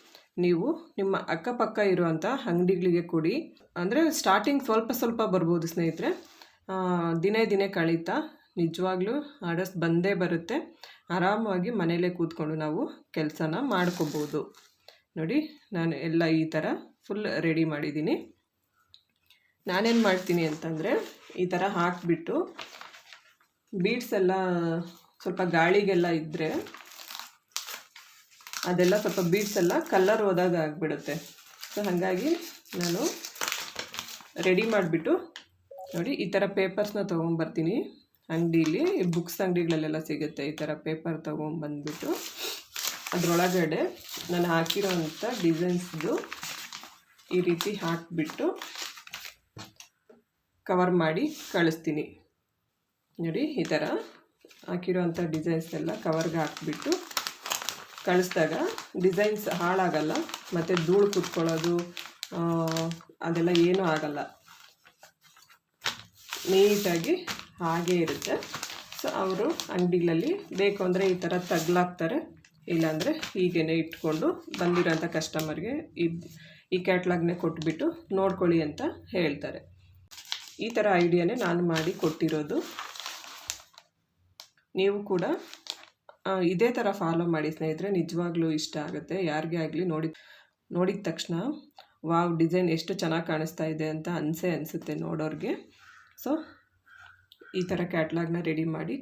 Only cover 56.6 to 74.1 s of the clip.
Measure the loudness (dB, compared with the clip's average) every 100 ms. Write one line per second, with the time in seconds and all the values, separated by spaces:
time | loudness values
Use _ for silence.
56.6 | -6 -4 -2 -4 -4 -6 -6 -8 -4 -4
57.6 | -4 -10 -14 -6 2 2 4 2 0 2
58.6 | -2 -4 -8 2 2 4 2 2 -2 0
59.6 | 2 4 2 2 0 0 -2 -8 -4 -2
60.6 | 2 2 6 6 6 4 0 0 0 2
61.6 | 2 0 -2 -10 -14 -12 -8 -2 0 0
62.6 | 0 0 -2 -6 -12 -8 -2 2 4 6
63.6 | 6 4 2 0 -2 -6 -8 -14 -20 -20
64.6 | -20 _ -20 _ -20 _ _ -20 _ -20
65.6 | _ _ -6 -6 -12 _ -12 -6 2 6
66.6 | 6 6 2 0 2 0 -2 -10 -12 -6
67.6 | -2 0 2 2 2 -2 -4 -4 -4 -10
68.6 | -10 -12 -14 -8 -4 -2 -2 0 -2 -2
69.6 | -4 0 2 2 2 0 0 -2 -4 0
70.6 | 0 2 0 2 2 0 0 -2 0 0
71.6 | 2 2 2 -2 -4 -2 -6 -14 -20 _
72.6 | -4 0 2 0 -2 -2 -4 0 0 2
73.6 | 2 0 -2 -4 -2